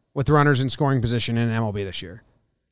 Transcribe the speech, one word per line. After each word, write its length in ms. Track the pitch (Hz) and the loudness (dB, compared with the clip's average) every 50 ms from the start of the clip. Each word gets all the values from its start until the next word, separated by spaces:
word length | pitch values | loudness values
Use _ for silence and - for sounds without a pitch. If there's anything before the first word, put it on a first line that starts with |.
| _ _ _ | _ _ _
with 160 | 143 131 - | -4 0 2
runners 320 | 151 147 143 147 143 123 | 4 4 6 4 4 2
in 80 | 135 131 | 0 -2
scoring 320 | - - 156 139 135 131 | -2 0 0 0 2 0
position 360 | 113 113 120 117 - - 117 117 | 0 0 -2 -2 -2 -2 0 0
in 120 | 117 117 | 0 0
M 140 | 110 113 113 | 0 -2 -2
L 80 | 107 | -2
B 120 | 98 104 98 | -4 -6 -6
this 180 | 95 87 - | -8 -8 -10
year. 220 | 92 85 90 117 - _ _ _ _ _ _ _ _ _ | -12 -12 -16 -18 -20 _ _ _ _ _ _ _ _ _